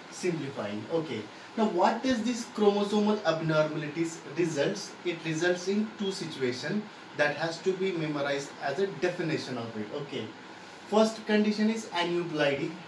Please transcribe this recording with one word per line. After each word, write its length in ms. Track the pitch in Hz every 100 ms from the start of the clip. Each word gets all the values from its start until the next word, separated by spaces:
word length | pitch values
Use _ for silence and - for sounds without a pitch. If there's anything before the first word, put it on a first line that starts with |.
| -
simplifying. 720 | - 185 160 135 120 104 107 110
Okay. 300 | 165 156 110 - - - -
Now, 80 | 214
what 360 | 175 202 220
does 200 | 262 233
this 240 | 214 233 -
chromosomal 680 | - 208 202 202 214 208 208 160
abnormalities 920 | 160 160 156 156 151 147 160 165 - -
results? 580 | 143 170 139 160 202 - -
It 140 | 175 160 160
results 420 | 156 180 180 190
in 220 | 208 220 -
two 120 | 196
situations 720 | 185 160 - 127 117 147 208 - - - -
that 180 | 147 143
has 220 | 165 165
to 140 | 185
be 180 | 175 190
memorized 560 | 170 151 143 139 143 - -
as 160 | 143 147
a 80 | 196
definition 720 | 160 180 - 165 151 - 123
of 180 | 113 110
it. 100 | 107 147
Okay. 240 | 151 123 107 - - - - - -
First 380 | 208 220 - -
condition 420 | 214 208 208 214
is 180 | 226 -
aneuploidy, 840 | 175 175 175 160 151 143 139 160 -